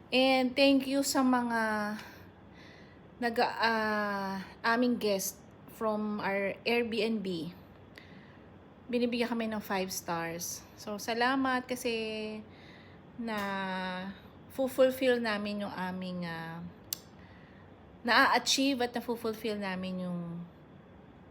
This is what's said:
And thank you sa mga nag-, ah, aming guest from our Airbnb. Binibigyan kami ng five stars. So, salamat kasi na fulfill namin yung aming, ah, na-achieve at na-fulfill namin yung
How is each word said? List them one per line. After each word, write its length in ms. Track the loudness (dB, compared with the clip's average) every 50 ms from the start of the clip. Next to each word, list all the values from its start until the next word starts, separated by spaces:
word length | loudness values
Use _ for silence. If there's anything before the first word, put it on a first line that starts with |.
| -6 0 4
And 400 | 6 6 6 6 4 4 2 4
thank 320 | 6 6 8 8 6 4
you 160 | 2 0 0 2
sa 240 | 2 4 4 6
mga 320 | 6 4 4 2 2 2 2 2 2 2 0 -2 -2 -4 -6 -10 -14 -16 -20 -20 -20 -20 -20 -20 -20 -20 -20 -20 -20 -20 -20 -20 -20 -20 -20 -20 -16 -8 -2
nag-, 320 | -2 0 2 2 2 2 2 2
ah, 800 | 2 2 4 2 2 2 0 0 0 0 -2 -2 -2 -4 -4 -6 -8 -10 -8 -2 0
aming 320 | 2 4 4 4 2 2
guest 400 | 2 2 0 0 0 -2 -4 -8 -10 -18 -20 -20 -20 -20 -16 -8 -4
from 400 | -2 0 0 0 -2 -2 -4 -2
our 320 | -2 -2 0 0 0 -2 -2 -2
Airbnb. 960 | -2 0 2 2 0 0 0 0 0 0 0 -2 -2 -4 -4 -4 -6 -8 -10 -14 -18 -20 -20 -20 -20 -20 -20 -20 -20 -20 -20 -20 -20 -20 -20 -20 -20 -20 -20 -20 -20 -20 -20 -18 -8
Binibigyan 480 | -2 0 0 2 2 0 0 0 0 -2
kami 160 | -2 -2 -2
ng 140 | -4 -4 -4
five 240 | -2 -2 -2 -2 -2
stars. 720 | -4 -6 -4 -4 -4 -2 -4 -4 -6 -6 -8 -8 -8 -10 -12 -18 -18
So, 240 | -14 -10 -10 -8 -8
salamat 640 | -4 -4 0 0 2 2 2 2 2 2 0 0 -2
kasi 720 | -4 -6 -4 -4 -4 -2 -2 -4 -4 -6 -6 -6 -8 -8 -10 -12 -16 -18 -20 -20 -20 -20 -20 -20 -20 -20 -20 -20 -18 -12
na 200 | -8 -6 -4 -4 -2 -2 -2 -2 -2 -4 -4 -4 -4 -4 -4 -6 -6 -8 -10 -12 -14 -16 -20 -20 -20 -20 -10 -4
fulfill 640 | -4 -4 0 4 6 6 6 4 2 2 2 2
namin 480 | 2 2 -2 -2 -2 -4 -4 -4 -4 -6
yung 80 | -6 -6
aming, 560 | -6 -6 -4 -4 -6 -6 -6 -6 -6 -6 -6
ah, 320 | -6 -8 -8 -8 -10 -10 -12 -14 -16 -14 -10 -10 -10 -10 -12 -20 -20 -20 -20 -20 -20 -20 -20 -20 -20 -20 -20 -20 -20 -20 -20 -20 -16 -6 0
na-achieve 760 | 4 6 6 6 6 4 2 2 2 2 2 2 2 2 0 -2
at 80 | -2 -2
na-fulfill 640 | -4 -4 -4 -4 -2 -2 -4 -4 -4 -4 -4 -4
namin 480 | -4 -4 -4 -4 -4 -4 -6 -6 -6 -6
yung 160 | -6 -6 -6 -6 -8 -8 -10 -12 -14 -16 -20 -20 -20 -20 -20 -20 -20 -20 -20 -20 -20 -20 -20 -16 -6